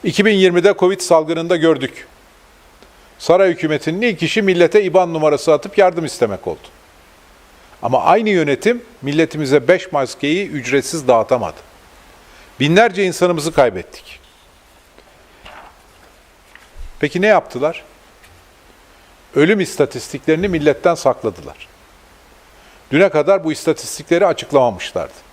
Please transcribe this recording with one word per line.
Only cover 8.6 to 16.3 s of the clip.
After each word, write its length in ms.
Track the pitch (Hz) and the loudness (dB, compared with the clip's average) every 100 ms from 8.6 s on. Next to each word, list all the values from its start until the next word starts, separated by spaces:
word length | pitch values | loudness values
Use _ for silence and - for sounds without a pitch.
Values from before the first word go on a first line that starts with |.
| 214 240 - - | 0 -2 -6 -12
milletimize 680 | 135 147 160 151 143 143 127 | -4 -2 -2 -2 0 2 4
beş 240 | 180 - | 0 0
maskeyi 560 | 151 131 - 143 170 196 | -4 -4 -4 -4 -2 -4
ücretsiz 600 | 147 120 139 131 165 127 | -8 -2 -2 -2 -6 2
dağıtamadı. 640 | 117 107 127 92 - - - - - - - - - - - | 2 2 -2 -2 -10 -20 -20 -20 -20 -20 -20 -20 -20 -20 -6
Binlerce 440 | 135 175 226 185 | 0 4 2 2
insanımızı 480 | 190 - 180 170 151 | -4 0 0 0 -2
kaybettik. 680 | 156 127 92 - - - - _ _ _ _ _ _ _ _ _ _ _ _ - - - _ _ _ - _ _ | 2 2 0 -14 -20 -20 -20 _ _ _ _ _ _ _ _ _ _ _ _ -20 -20 -20 _ _ _ -20 _ _